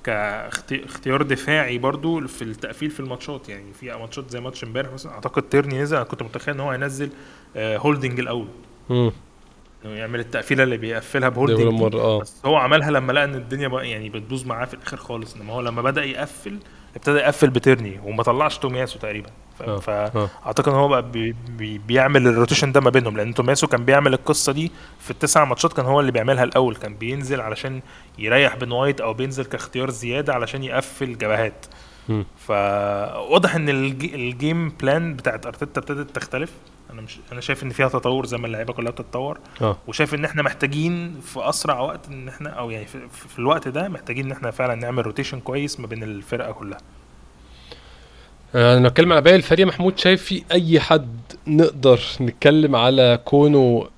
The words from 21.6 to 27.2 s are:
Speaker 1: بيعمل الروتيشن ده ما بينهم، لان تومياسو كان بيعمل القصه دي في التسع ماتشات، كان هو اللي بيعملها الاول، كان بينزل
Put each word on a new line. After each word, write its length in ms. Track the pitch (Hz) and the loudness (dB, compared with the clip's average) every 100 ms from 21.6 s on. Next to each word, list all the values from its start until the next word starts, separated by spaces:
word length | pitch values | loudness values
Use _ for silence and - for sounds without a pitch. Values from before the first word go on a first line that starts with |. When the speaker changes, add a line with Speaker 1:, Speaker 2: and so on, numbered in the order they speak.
| 107 107 | -10 -10
Speaker 1:
بيعمل 480 | 107 123 135 139 123 | 0 4 6 6 6
الروتيشن 460 | 117 120 147 139 | 6 4 2 4
ده 80 | 135 | 4
ما 100 | 127 | 6
بينهم، 260 | 127 113 107 | 4 2 -2
لان 180 | 107 | -2
تومياسو 320 | 117 123 139 147 | 0 0 2 2
كان 180 | 120 | 0
بيعمل 300 | 120 139 143 | 4 4 4
القصه 380 | 127 - 151 - | 2 0 0 0
دي 180 | 139 165 - - - | -2 -4 -8 -20 -18
في 100 | - | -12
التسع 340 | - 151 160 | -4 2 4
ماتشات، 280 | 143 123 165 | 4 2 0
كان 140 | - 127 | 0 2
هو 140 | 139 | 4
اللي 120 | 135 | 4
بيعملها 320 | 120 110 131 | 2 2 2
الاول، 320 | 123 127 127 110 | 4 4 2 -2
كان 180 | 107 | -12
بينزل 460 | 101 113 139 | -10 -8 -8